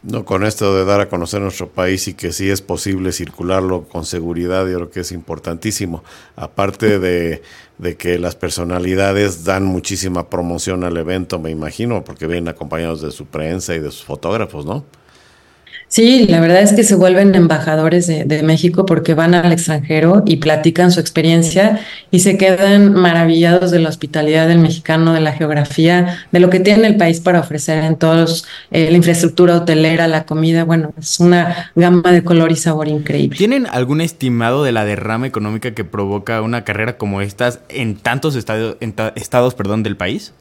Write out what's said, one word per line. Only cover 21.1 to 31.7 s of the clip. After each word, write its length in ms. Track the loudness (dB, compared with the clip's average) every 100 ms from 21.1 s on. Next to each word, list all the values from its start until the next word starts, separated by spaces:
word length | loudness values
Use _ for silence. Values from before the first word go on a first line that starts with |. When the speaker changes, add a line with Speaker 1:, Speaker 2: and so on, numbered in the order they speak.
| 0 2 2 2 2 2 0 -6 -18 _
Speaker 2:
y 120 | 2
se 140 | 2 2
quedan 580 | 2 4 4 6 6
maravillados 760 | 6 4 4 2 4 4 2 2
de 80 | 2
la 120 | 0
hospitalidad 580 | -4 -6 -2 2 2 4
del 100 | 4
mexicano, 560 | 4 0 -2 2 2
de 80 | 2
la 120 | 0
geografía, 920 | -2 -2 0 -2 0 2 4 0 -4 -2
de 80 | 4
lo 100 | 4
que 100 | 4
tiene 280 | 4 4 4
el 100 | 4
país 220 | 2 2
para 220 | 2 0
ofrecer 420 | 0 -6 -2 -2
en 140 | 0 0
todos, 500 | 4 4 2 0 -8 -20 -4
eh, 180 | 0 4
la 80 | 4
infraestructura 580 | 4 2 0 4 4 4
hotelera, 520 | 2 2 2 2 0
la 180 | 0 -2
comida. 380 | -2 0 0
Bueno, 320 | 2 0 0 -8
es 200 | -10 2
una 520 | 4 4 2 -6 -4